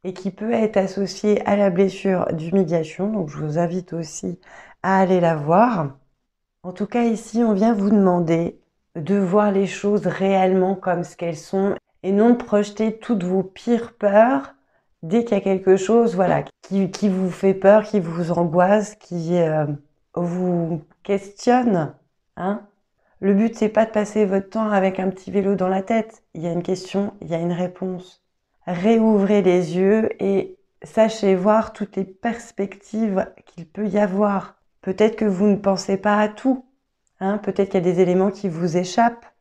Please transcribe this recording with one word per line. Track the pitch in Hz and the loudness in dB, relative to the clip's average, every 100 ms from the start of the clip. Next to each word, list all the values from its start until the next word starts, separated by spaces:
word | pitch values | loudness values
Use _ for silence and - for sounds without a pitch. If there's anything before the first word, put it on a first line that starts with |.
et | 185 | -12
qui | 185 196 | -10 -10
peut | - 214 | -8 -4
être | 233 220 214 | -2 0 0
associé | 190 196 190 - 214 208 - | -2 -4 -6 -4 0 0 0
à | 202 | 2
la | 196 | 2
blessure | 175 196 190 196 185 - | 2 0 0 -2 0 -2
d'humiliation. | 170 160 190 175 170 160 - 196 | -4 -2 0 2 0 -4 -6 -6
Donc | 220 156 | -4 -6
je | 147 | -6
vous | 151 151 | -6 -2
invite | 175 180 180 | -2 -4 -6
aussi | 165 160 - 190 170 - - - - | -10 -10 -10 -10 -10 -16 -20 -20 -8
à | 180 190 | 0 2
aller | 190 185 | 4 4
la | 170 | 2
voir. | 160 147 175 240 214 107 - _ _ _ _ _ _ | 0 2 4 4 2 -4 -8 _ _ _ _ _ _
En | 180 | -16
tout | 180 208 | -8 -4
cas, | 240 | 0
ici, | 233 220 - 220 | 0 -2 -4 0
on | 233 | 2
vient | 202 220 | 4 2
vous | 220 196 | 2 2
demander | 214 190 180 165 165 170 - _ _ _ | 4 4 4 2 0 -2 -8 _ _ _
de | - 151 202 | -12 -2 0
voir | 190 202 208 | 2 2 2
les | 196 190 | 0 -2
choses | - 202 208 175 | -2 -2 0 -2
réellement | 170 190 196 190 185 185 | -2 0 2 2 2 2
comme | 190 190 175 | 0 -2 -4
ce | 175 - | -4 -8
qu'elles | 170 156 | -8 -8
sont | - 196 196 - _ _ | -6 -2 -2 -4 _ _
et | 185 | -2
non | 196 233 | 2 4
de | 240 | 2
projeter | - 208 202 - 220 214 | 2 -2 -2 -2 -4 -4
toutes | - 226 | -4 -4
vos | 175 190 | 0 -2
pires | 190 - - 233 233 | -2 -8 -2 -2 -2
peurs | _ 208 202 226 269 277 _ _ _ _ _ | _ 2 4 4 2 -4 _ _ _ _ _
dès | 160 220 | -2 -2
qu'il | 233 202 | 2 0
y | |
a | |
quelque | 196 190 190 190 | 0 0 4 2
chose, | 190 226 233 | 4 2 2
voilà, | 175 180 151 147 _ | 2 0 0 -4 _
qui, | - 196 190 | -4 -2 -2
qui | 190 208 | 0 0
vous | 185 185 | 0 -2
fait | 175 196 | 0 0
peur, | 190 196 214 | 4 6 6
qui | 214 208 | 4 -2
vous | 170 170 170 | -2 -6 -2
angoisse, | 170 175 165 180 214 208 | 0 0 2 4 2 0
qui, | - _ 175 160 175 | -10 _ -8 -2 0
euh, | 165 156 151 143 _ _ _ | 0 0 -2 -6 _ _ _
vous | - 175 180 185 175 165 165 - _ | -6 -6 -4 -2 -2 -2 -6 -10 _
questionne, | - 196 196 - - 247 240 185 147 - _ _ _ - | -6 -6 -6 -6 0 2 2 0 -2 -8 _ _ _ -8
hein. | 180 208 - _ _ _ _ _ | -6 -6 -10 _ _ _ _ _
Le | 196 | 0
but, | 196 226 | 2 0
c'est | 226 214 | 0 -2
pas | 214 | 0
de | 220 | 0
passer | 208 208 214 | -2 -4 0
votre | 208 196 196 | 0 0 -4
temps | 226 220 | -6 -2
avec | 202 190 190 | 0 0 -2
un | 190 | -4
petit | 190 - | -6 -4
vélo | 190 196 | -2 0
dans | 196 185 | 0 0
la | 190 | -2
tête. | 190 226 220 - _ | 0 -2 -2 -12 _
Il | 160 | -8
y | 170 | -4
a | |
une | 170 | -4
question, | 180 185 185 196 202 - | -4 -6 -4 -4 -4 -8
il | 156 | -8
y | |
a | 165 | -4
une | 175 | -2
réponse. | 175 180 180 190 180 185 _ _ _ _ _ - | -2 -6 -6 -8 -8 -12 _ _ _ _ _ -8
Réouvrez | 175 196 226 220 208 196 208 | -2 2 4 4 4 4 4
les | 185 180 170 170 | 4 2 2 0
yeux | 190 214 220 - | 2 2 0 -2
et | 190 196 - - _ _ | -2 -2 -4 -12 _ _
sachez | - - 220 220 202 | -6 2 2 2 2
voir | 190 190 220 214 | 2 4 2 0
toutes | - 202 - | -8 -8 -6
les | |
perspectives | 196 - 240 226 - - 196 - - 214 226 190 - - | -8 -6 -8 -8 -12 -8 -8 -8 -10 -4 -2 -2 -4 -10
qu'il | _ - 170 | _ -20 -18
peut | - 208 | -6 -2
y | 190 | 0
avoir. | 208 190 208 196 180 _ _ _ | 0 2 0 0 -6 _ _ _
Peut-être | - 185 214 220 | -8 0 0 2
que | 220 | -2
vous | 185 208 | 2 2
ne | 202 | 2
pensez | 196 190 - 196 | 0 -2 -2 -2
pas | 202 208 | 0 0
à | 214 | 0
tout, | 208 262 262 - _ _ _ _ _ | -2 -2 -2 -4 _ _ _ _ _
hein, | 190 208 | -4 -4
peut-être | 202 190 196 | -4 -2 0
qu'il | 190 | 2
y | 175 | 2
a | |
des | 175 | 2
éléments | 180 180 190 | 4 4 2
qui | 202 196 | 0 -6
vous | 160 175 160 | -4 -2 -2
échappent. | 180 - 233 233 - _ | -2 2 0 0 -20 _